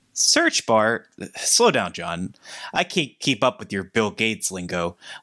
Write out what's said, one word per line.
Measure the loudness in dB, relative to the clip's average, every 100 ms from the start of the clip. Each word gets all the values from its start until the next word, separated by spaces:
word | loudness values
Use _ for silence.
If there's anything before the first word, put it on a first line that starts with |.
| _
Search | -2 2 4 2 0 2
bar? | 4 4 2 -4 -14 -14 -8
Slow | 0 4 4
down, | 4 -2
John. | -6 -8 -6 -8 -10 -18 -16 -6
I | -4
can't | -2 -2 -2 -2
keep | -2 2
up | 0 0
with | -6
your | -6 -2
Bill | 0 0
Gates | 0 -2 -2 -6
lingo. | -6 -6 -4 -4 -6 -16 -6